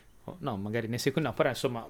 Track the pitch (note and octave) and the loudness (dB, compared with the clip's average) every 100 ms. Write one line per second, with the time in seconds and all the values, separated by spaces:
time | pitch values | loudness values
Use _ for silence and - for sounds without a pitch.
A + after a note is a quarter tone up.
0 | - - - - C#3+ G2+ G2+ A#2 A2 A#2+ | -20 -16 -12 -8 -6 -4 -2 -2 -2 2
1 | C#3+ D#3+ C#3+ - D3 A#2 C3+ A#2+ | 2 2 0 4 2 4 0 -2